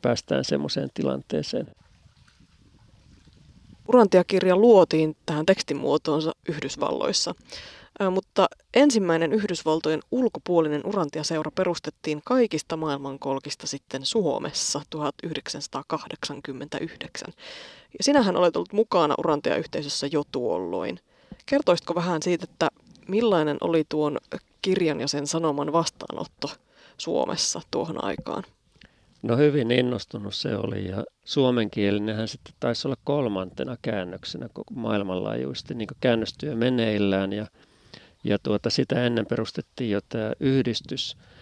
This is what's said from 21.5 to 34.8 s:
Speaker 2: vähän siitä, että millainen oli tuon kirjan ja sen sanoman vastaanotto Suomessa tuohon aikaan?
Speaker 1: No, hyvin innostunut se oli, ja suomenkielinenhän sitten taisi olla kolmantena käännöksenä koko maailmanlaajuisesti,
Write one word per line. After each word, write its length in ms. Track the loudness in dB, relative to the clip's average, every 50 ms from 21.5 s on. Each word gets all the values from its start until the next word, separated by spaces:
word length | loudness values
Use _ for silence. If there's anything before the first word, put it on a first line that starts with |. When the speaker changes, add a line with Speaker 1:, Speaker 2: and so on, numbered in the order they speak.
| 0 2 2 2 0 0 0 -4 -4
Speaker 2:
vähän 260 | -4 -2 -2 -2 -2
siitä, 260 | 0 -2 -2 -2 -4 -10
että 180 | _ -2 -2 -2 -2 _ _ -20 -20 -20 -10
millainen 500 | -4 -2 0 2 4 4 4 2 0 0 -2
oli 220 | 0 0 2 0 0 0
tuon 280 | -2 -2 0 0 -2 -4 -6 _ -12 -12 -12 _ _ _
kirjan 380 | -2 -2 0 2 2 0 0 -2
ja 80 | -4
sen 200 | -4 -4 -4 -4
sanoman 460 | -2 -2 0 0 0 0 -2 -2 0 0
vastaanotto 800 | 0 0 0 -6 -10 -12 -12 -10 -10 -10 -12 _ _ -10 -10 -10 -14 _ _ _ _ -20 -20 _
Suomessa 640 | -12 -6 -2 -2 0 0 0 -2 -2 -2 -4 -4 -6 -8 -6
tuohon 320 | -4 -4 -4 -4 -6 -6 -6
aikaan? 400 | -6 -6 -6 -8 -8 -8 -8 -8 -12 _ _ _ _ _ _ -20 -20 _ _ _ _ _ _
Speaker 1:
No, 160 | -2 0 2
hyvin 340 | 4 4 4 4 2 2 2
innostunut 640 | 2 2 2 2 -2 -4 -6 -10 -12 -10 -10 -8 -8
se 200 | -6 -4 -4 -4
oli, 320 | -2 -4 -4 -4 -6 -6
ja 160 | -6 -6 -6 -8 -8 -14 _ _
suomenkielinenhän 1000 | -4 0 2 4 4 4 2 0 0 0 0 2 2 2 0 -2 -2 -4 -4 -6
sitten 260 | -6 -10 -14 -18 -20 -10 _
taisi 280 | -4 -2 -2 -2 -4
olla 100 | -6 -6 -4 _
kolmantena 720 | -2 -2 0 0 -2 -2 -4 -6 -6 -8 -8 -8 -8 -8 -6
käännöksenä 680 | -6 -4 -4 -4 -4 -6 -10 -12 -14 -12 -12 -12 -12 -12 -12
koko 200 | -14 -14 -12 -10
maailmanlaajuisesti, 1000 | -6